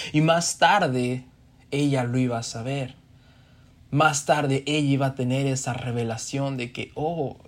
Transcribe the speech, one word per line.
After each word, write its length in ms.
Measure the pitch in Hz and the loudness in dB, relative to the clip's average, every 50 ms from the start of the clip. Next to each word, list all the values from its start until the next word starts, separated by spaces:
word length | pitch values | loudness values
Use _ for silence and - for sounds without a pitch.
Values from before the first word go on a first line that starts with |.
| - - - | -10 -2 0
Y 80 | 151 | 2
más 360 | 156 165 165 175 170 - - | 4 4 2 2 0 -2 2
tarde, 680 | - 170 165 202 208 180 143 127 127 123 123 127 127 - - - _ - _ - - - - | 4 4 6 6 4 4 2 2 0 0 0 -2 -4 -8 -12 -20 _ -20 _ -20 -20 -10 -4
ella 320 | 139 143 147 143 135 131 123 | -2 0 2 2 2 2 0
lo 140 | 120 123 | 0 0
iba 200 | 127 127 123 117 | 0 0 0 0
a 60 | 113 113 | -2 -4
saber. 520 | - - 117 113 131 139 139 131 127 - - _ _ - - - - - - - _ - - - - - - - - | -6 -8 -8 -6 -6 -4 -4 -6 -8 -10 -18 _ _ -20 -20 -20 -20 -20 -20 -20 _ -20 -20 -20 -20 -20 -20 -10 -2
Más 340 | 135 143 156 151 143 - - | 2 4 4 4 2 2 2
tarde, 380 | - 156 147 143 135 135 135 135 | 2 2 2 2 2 0 0 0
ella 220 | 143 151 156 147 | 0 0 2 2
iba 180 | 139 139 131 139 | 2 2 2 2
a 80 | 131 135 | 0 -2
tener 300 | - 123 123 127 135 139 | -2 -2 0 0 0 0
esa 260 | 139 131 127 - 131 113 | 0 -2 -2 -4 -6 -6
revelación 840 | - - 127 117 120 117 113 110 113 - - - 135 139 139 135 | -6 -6 -4 -4 -2 -2 -4 -4 -6 -8 -6 -4 -4 -4 -4 -4
de 140 | 123 120 123 | -6 -6 -8
que, 200 | - 120 107 - - | -8 -10 -12 -10 -8
"Oh, 420 | - 147 160 170 160 147 147 - - - | -6 -4 -4 -4 -4 -6 -6 -6 -12 -18